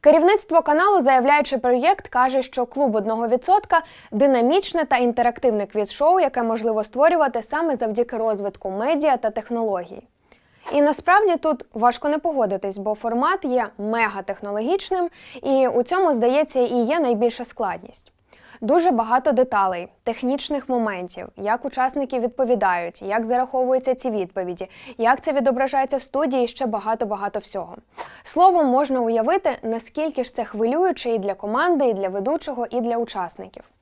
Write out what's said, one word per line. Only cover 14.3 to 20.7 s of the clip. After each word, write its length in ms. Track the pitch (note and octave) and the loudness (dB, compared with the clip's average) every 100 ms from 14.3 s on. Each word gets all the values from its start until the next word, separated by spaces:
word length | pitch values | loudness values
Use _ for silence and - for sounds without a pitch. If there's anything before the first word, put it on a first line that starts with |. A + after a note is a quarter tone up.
| G3 G3+ G#3 A#3 F#4+ - F#4 F4 - - C4+ | -8 -6 -4 -2 -2 -2 -4 -4 -6 -20 -10
і 240 | - C4+ B3+ | 0 2 2
у 160 | B3 | 2
цьому, 300 | A#3+ F4+ F#4 | 0 2 2
здається, 460 | B3+ A#3 C#4 D4+ C4 | 2 2 2 0 0
і 160 | B3 A#3+ | 0 0
є 240 | A3+ D#4+ | 0 0
найбільша 460 | C#4 A3+ A#3 A3+ - | 0 2 0 -2 -14
складність. 680 | - F#3+ F3 F3 - _ _ _ _ - - | -8 -6 -6 -12 -20 _ _ _ _ -20 -10
Дуже 300 | A3 E4 E4+ | 2 4 4
багато 400 | B3 A3 B3 C4+ | 2 2 2 2
деталей, 560 | B3 B3+ G#3+ F#3+ F3+ F3 _ | 2 2 2 0 -2 -8 _
технічних 680 | - A3+ B3 C#4 - C#4+ | -8 -4 -4 -4 -4 -6
моментів, 580 | C4 | -2